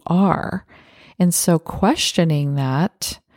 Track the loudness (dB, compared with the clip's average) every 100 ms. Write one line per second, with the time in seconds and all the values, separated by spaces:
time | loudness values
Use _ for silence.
0 | -2 2 2 0 -4 -8 -12 -20 -20 -20
1 | -18 0 0 2 2 0 0 -2 0 0
2 | -2 0 0 0 0 -2 -2 0 -2 -4
3 | -12 -12 _